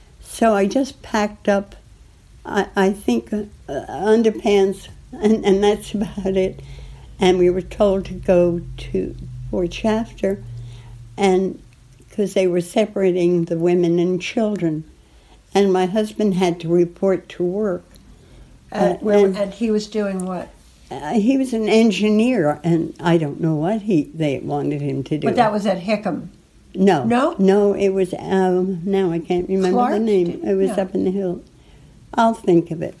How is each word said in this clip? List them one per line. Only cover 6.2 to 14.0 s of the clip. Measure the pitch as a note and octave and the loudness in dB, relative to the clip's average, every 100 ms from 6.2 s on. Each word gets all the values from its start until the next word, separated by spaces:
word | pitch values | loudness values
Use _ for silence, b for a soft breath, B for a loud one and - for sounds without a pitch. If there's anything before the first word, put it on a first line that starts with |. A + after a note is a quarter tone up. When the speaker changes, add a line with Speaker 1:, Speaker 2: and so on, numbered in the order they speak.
| F#3+ F#3+ | -2 0
Speaker 1:
it. | F#3+ - B B B B B B | 0 -4 B B B B B B
And | F#3 F#3 | 2 4
we | F3 | 4
were | F3+ | 2
told | F3 - G#3 F#3+ F3+ | -4 0 2 2 -4
to | |
go | F#3 - F3+ F3 E3+ E3+ - | -6 2 4 4 0 -6 -14
to | - F#3+ F#3 - - - - | -8 -6 -6 -8 -14 -14 -6
Fort | G#3 F3 | -4 -4
Shafter, | - A3 A3 A3+ - G3 G3+ B B B B B B B - | -2 -2 -2 -4 -4 -4 -4 B B B B B B B 0
and | G3 F#3 F#3+ - - - - - - | 2 2 0 -6 -16 -20 -20 -20 -10
'cause | - G3 | -4 -2
they | G3 F#3 | 2 2
were | F3 | 0
separating | F3 - G#3 G3+ F#3+ F3+ F3 F3 E3 | -2 0 -2 0 0 2 2 2 0
the | E3 | 0
women | E3+ F3+ E3 | 2 2 2
and | F3 | 2